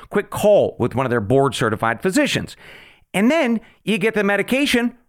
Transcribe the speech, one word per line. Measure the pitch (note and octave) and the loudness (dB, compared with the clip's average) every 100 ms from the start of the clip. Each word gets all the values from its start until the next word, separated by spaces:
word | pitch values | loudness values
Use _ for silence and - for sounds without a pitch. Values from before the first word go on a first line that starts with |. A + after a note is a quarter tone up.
| - | -6
quick | G3+ G3+ | -4 -4
call | - G#3 G3+ A2+ - | -2 4 4 4 0
with | A#2 | -4
one | A2+ | -2
of | C3 | -2
their | A#2+ | -2
board-certified | G2 C3 C#3 - A#2 G#2 A2+ A2+ | 2 2 2 0 -2 -2 -2 -2
physicians. | F#3+ G3 C4 D3 - - - - - _ _ | -2 0 0 -2 -6 -14 -20 -20 -20 _ _
And | F3+ A3 | -2 0
then | D#4+ C4 A3+ - _ | 2 0 -2 -6 _
you | - G#3+ | -4 -2
get | G#3 | -2
the | G#3+ | 0
medication | G3 G3+ G3 C4 C#4+ A#3+ A#3+ - | 0 0 0 -2 0 0 -2 -6